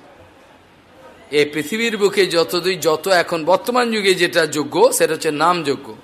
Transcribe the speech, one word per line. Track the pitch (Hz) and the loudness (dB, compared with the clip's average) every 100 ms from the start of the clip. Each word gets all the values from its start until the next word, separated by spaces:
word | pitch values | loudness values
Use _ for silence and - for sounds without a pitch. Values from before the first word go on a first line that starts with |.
| - - - _ - _ _ _ _ - - - - | -20 -20 -20 _ -20 _ _ _ _ -20 -20 -20 -2
এ | 147 147 | 0 0
পৃথিবীর | 156 147 220 233 208 | -2 -4 -2 -2 0
বুকে | 202 - 185 | 0 2 0
যতদূর, | 165 165 180 180 180 | 0 0 -2 -4 -2
যত | 156 156 196 | 0 0 2
এখন | 180 165 170 | 2 2 -2
বর্তমান | 156 185 185 247 240 | 2 2 2 0 0
যুগে | 220 196 | 0 0
যেটা | 170 175 165 160 | 2 0 0 0
যজ্ঞ, | 139 147 156 254 | -2 -4 2 2
সেটা | - 160 | 2 0
হচ্ছে | 156 160 | 0 -4
নাম | 147 165 175 | 0 0 0
যজ্ঞ। | 143 127 - 110 | -2 -6 -8 -20